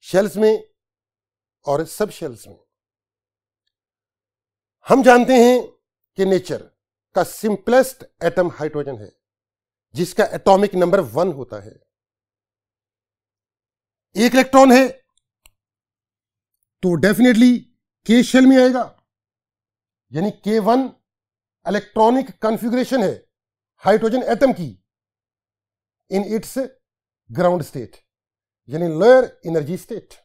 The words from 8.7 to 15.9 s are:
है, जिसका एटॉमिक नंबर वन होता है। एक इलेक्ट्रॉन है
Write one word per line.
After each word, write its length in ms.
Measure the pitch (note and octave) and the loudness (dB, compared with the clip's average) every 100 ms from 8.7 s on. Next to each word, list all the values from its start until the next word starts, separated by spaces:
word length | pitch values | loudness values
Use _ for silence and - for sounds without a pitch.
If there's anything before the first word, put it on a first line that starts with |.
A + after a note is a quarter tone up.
| D3 C#3+ B2 | -10 -12 -14
है, 120 | G2+ _ _ _ _ _ _ _ _ | -18 _ _ _ _ _ _ _ _
जिसका 300 | - F3 - G#3 | -10 -8 -4 -4
एटॉमिक 400 | E3+ - F#3+ G3+ | -2 2 2 2
नंबर 260 | F#3 F3 G3 C#3 | -2 0 0 -2
वन 200 | A2+ F#3 | -4 -4
होता 280 | C#3 B2 G#2+ | -6 -14 -18
है। 120 | G2+ _ _ _ _ _ _ _ _ _ _ _ _ _ _ _ _ _ _ _ _ _ _ _ _ F3+ | -20 _ _ _ _ _ _ _ _ _ _ _ _ _ _ _ _ _ _ _ _ _ _ _ _ -2
एक 180 | A#3 | 0
इलेक्ट्रॉन 380 | B3+ C4 C4+ C4+ | 2 2 6 6
है 140 | B3 C4 - _ _ _ _ _ _ _ _ _ | 6 4 -4 _ _ _ _ _ _ _ _ _